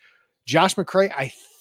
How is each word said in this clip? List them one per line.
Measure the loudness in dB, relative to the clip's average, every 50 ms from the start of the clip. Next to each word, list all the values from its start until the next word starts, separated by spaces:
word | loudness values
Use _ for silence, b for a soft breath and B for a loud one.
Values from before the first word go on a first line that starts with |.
| b b b b b b b _ _
Josh | 0 2 2 2 2 0
McCray, | -4 -6 -2 0 0 0 0 -2
I | -6 -8 -8 -10 -18 -20 -20 _ -10